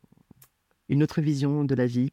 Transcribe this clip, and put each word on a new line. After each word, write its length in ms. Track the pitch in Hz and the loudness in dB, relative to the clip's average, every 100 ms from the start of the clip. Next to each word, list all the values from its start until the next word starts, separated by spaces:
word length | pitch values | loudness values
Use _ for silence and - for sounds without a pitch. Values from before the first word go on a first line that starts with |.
| _ _ _ - - _ _ _ - | _ _ _ -20 -20 _ _ _ -2
une 140 | 139 | 0
autre 180 | 151 - | 0 0
vision 420 | 151 139 139 147 | -2 0 0 0
de 120 | 139 127 | 0 0
la 100 | 123 | 0
vie, 240 | 120 135 | 0 -2